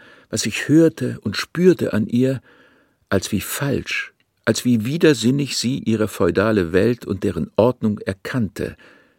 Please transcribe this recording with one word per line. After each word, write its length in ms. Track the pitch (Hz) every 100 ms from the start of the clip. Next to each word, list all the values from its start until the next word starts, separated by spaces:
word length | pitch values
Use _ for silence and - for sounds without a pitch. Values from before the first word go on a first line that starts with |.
| - - _
was 160 | 110 110
ich 220 | - -
hörte 520 | 156 160 - 123 117
und 140 | 107 -
spürte 580 | - 165 185 160 -
an 120 | 107 110
ihr, 360 | 120 131 131 - _ _ _ _ _ _
als 220 | 95 -
wie 100 | 98
falsch, 720 | - - 139 95 - - - _ _ _ -
als 160 | 110 123
wie 180 | 117
widersinnig 760 | 110 170 160 120 113 143 135 -
sie 200 | 117 139
ihre 300 | - 110 104
feudale 640 | - 90 90 110 107 82
Welt 320 | 90 113 120 -
und 180 | 95
deren 280 | 98 82 98 -
Ordnung 440 | 120 - 110 101
erkannte, 760 | - 98 - 131 104 - - - - _ _